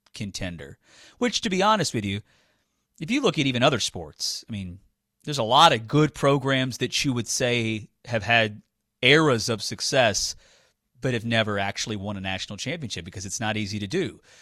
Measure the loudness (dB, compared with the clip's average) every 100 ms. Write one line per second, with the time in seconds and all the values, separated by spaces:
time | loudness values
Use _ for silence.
0 | _ -12 -10 -8 -8 -10 -14 -18 _ -20
1 | -16 -4 -2 -2 -2 2 2 2 0 -2
2 | -4 -6 -8 _ _ _ _ _ _ -12
3 | -4 0 0 0 0 2 2 2 -2 -6
4 | -12 -8 -8 -8 -8 -10 -10 -12 _ _
5 | _ _ -8 -2 4 8 8 6 2 2
6 | 2 2 2 2 2 0 -2 -4 -4 -2
7 | 0 -2 -2 -2 0 2 0 -4 -8 _
8 | -6 -4 2 4 4 -2 -20 _ _ 0
9 | 6 6 6 2 0 -4 -6 -6 0 4
10 | 4 2 -4 -8 _ _ _ _ _ _
11 | -4 -2 0 0 0 0 -2 -4 -6 -6
12 | -6 -8 -6 -6 -8 -10 -8 -8 -8 -10
13 | -12 -12 -10 -6 -4 -2 -4 -6 -4 -4
14 | -4 -8 _ -20